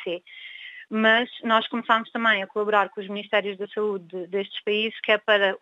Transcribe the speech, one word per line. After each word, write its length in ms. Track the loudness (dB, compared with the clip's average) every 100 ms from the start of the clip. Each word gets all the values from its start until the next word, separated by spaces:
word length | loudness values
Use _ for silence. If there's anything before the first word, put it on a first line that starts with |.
C. 200 | -6 -8 -10 -20 -18 -16 -18 -18 -6
Mas 400 | 2 4 4 0 -4
nós 240 | 2 2 2
começámos 420 | -4 0 0 0
também 320 | -2 2 2
a 40 | -2
colaborar 400 | -4 0 2 2
com 120 | -2
os 60 | -8
Ministérios 500 | -8 -2 -2 0 -6
da 120 | -8
Saúde 380 | -4 -4 -4 -8
de, 200 | -10 -6
destes 340 | -6 -6 -6
países, 360 | -2 0 -2 -2
que 120 | 0
é 60 | 2
para 380 | 4 4 4 0